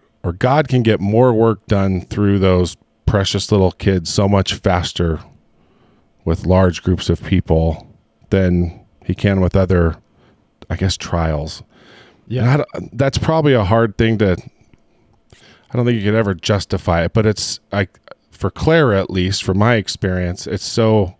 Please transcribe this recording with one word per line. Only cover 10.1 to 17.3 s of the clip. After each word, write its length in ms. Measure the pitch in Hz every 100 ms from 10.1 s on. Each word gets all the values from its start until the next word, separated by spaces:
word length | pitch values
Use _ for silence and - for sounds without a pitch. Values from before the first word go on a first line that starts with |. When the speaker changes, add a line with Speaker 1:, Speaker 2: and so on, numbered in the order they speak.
| _ _ _ _ _ -
Speaker 1:
I 60 | 82
guess, 220 | 92 -
trials. 680 | - 85 82 76 78 - - _ - - - _ -
Speaker 2:
Yeah. 140 | 123
Speaker 1:
And 80 | 117
I 80 | 143
don't, 400 | - - 90 117
that's 200 | 139 -
probably 360 | - 160 151
a 100 | 123
hard 340 | 95 113 113 -
thing 200 | 113 110
to, 160 | 104 90 - _ _ _ _ _ _ _ _ - - _ _
I 40 | 123
don't 80 | 120
think 120 | 117
you 60 |
could 140 | 101 110
ever 160 | 104
justify 720 | 87 - 101 - 95 - 85 85
it, 80 |
but 120 | 120
it's, 340 | 107